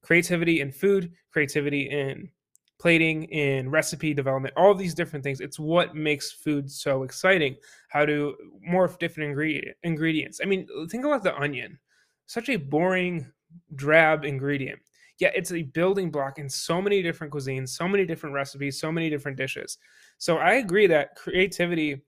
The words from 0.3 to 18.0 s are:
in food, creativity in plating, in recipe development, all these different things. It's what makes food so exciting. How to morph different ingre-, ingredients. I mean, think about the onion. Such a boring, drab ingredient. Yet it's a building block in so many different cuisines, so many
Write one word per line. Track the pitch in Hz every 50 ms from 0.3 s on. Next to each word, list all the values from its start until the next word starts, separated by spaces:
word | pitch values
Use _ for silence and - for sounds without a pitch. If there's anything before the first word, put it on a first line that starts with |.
| 180 165 170 165 165 151
in | 139 139
food, | 135 - - 202 202 196 185 170 175 _ _ _
creativity | - 160 147 139 - 151 143 143 143 143 139 -
in | 139 147 135 135 - - - - _ _ _ _ _ _ _ _ _ _
plating, | - 175 165 160 160 160 156 156 160
in | - - 156 147 139 135 135 127 127
recipe | 143 156 151 - - - - 156 143
development, | 139 131 135 135 135 135 131 -
all | 151 180 202 202
these | 185 196 175 151
different | 165 170 - - 143
things. | 131 139 135 135
It's | - 143 - -
what | 156 151 165 180 170 - -
makes | 156 151 151 147 139 - -
food | - - - 156 147 143 139 135
so | - - - 147 135 135 131
exciting. | 127 - - - 185 196 180 151 131 131 - _ - - - _ _
How | - 147 151
to | 151 151 147 147 147 - - - - - - -
morph | 175 175 185 185 170 175
different | - 170 165 170 156 151 147 139
ingre-, | 139 156 160 147 139 - - - _ -
ingredients. | 170 160 147 160 165 160 156 - - - -
I | -
mean, | 190 196 190 175 - - - 160 170
think | - 240 254
about | 294 294 247
the | 196 180 - -
onion. | 143 147 139 123 120 92 165 _ _ _ _ _ _ _ _ _ _
Such | - - 233 226 -
a | 262
boring, | 190 139 135 147 151 175 185 185 180 180 180 175 165 131 - _ _ _ _ - - _ _ 156
drab | 135 139 147 151 165 160 156 156 151 135
ingredient. | 147 139 131 135 143 143 139 131 - - - _ _ _ _ _ _ _ _
Yet | 180 - -
it's | 185 170 175
a | 180 165
building | 160 131 _ 160 170 185 202 196 185 165
block | 147 147 135 135 135 160
in | 143 135
so | - - - - 170 180
many | 196 202 202 196 180
different | 170 160 - 160 143
cuisines, | 143 147 131 135 131 131 131 127
so | - - 165
many | 180 196 202